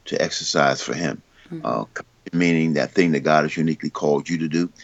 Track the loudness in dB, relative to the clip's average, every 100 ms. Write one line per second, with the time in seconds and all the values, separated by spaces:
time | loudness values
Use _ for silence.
0 | -6 -2 -2 -4 -4 2 2 2 -4 -4
1 | -4 -6 -12 _ -16 -10 -6 -4 -6 -12
2 | -16 _ -6 0 2 4 2 2 0 2
3 | 2 2 4 4 4 0 -2 -2 -6 -2
4 | 0 0 0 -4 -2 0 -2 -6